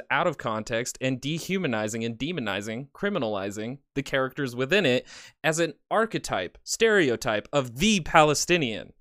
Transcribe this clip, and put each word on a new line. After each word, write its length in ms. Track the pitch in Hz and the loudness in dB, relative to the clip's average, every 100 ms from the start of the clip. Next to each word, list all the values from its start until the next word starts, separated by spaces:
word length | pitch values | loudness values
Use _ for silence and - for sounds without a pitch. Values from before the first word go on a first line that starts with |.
| - | -2
out 160 | 135 175 | 0 0
of 100 | 143 | -2
context 600 | 120 110 110 113 127 - | -4 -4 -2 -4 -4 -4
and 180 | 131 127 | -4 -2
dehumanizing 840 | 139 160 - 190 165 110 107 113 117 | -4 -6 -4 -4 -2 -2 -2 -4 -6
and 120 | 113 | -4
demonizing, 680 | 147 170 110 95 104 113 139 | -6 -4 -4 -4 -4 -8 -12
criminalizing 880 | - 202 196 113 101 101 104 113 139 _ 143 | -6 -4 -2 -2 -2 -4 -6 -8 -10 _ -8
the 80 | |
characters 520 | - 135 131 143 135 120 | -2 -2 -2 -4 -6 -4
within 300 | 135 196 156 | 0 2 4
it 220 | 123 - - - _ | 2 -2 -16 -20 _
as 160 | 156 160 | -2 0
an 140 | 165 - _ | -2 -4 _
archetype, 680 | 185 226 151 - 104 87 - | -2 0 -4 -4 -4 -4 -10
stereotype 840 | - - 226 208 139 113 127 107 - | -10 0 4 4 4 2 0 -2 0
of 280 | 143 127 117 | -2 -2 2
the 200 | 208 202 | 4 4
Palestinian. 920 | - 165 151 143 - 175 123 98 53 _ | 6 6 8 4 2 2 2 -4 -10 _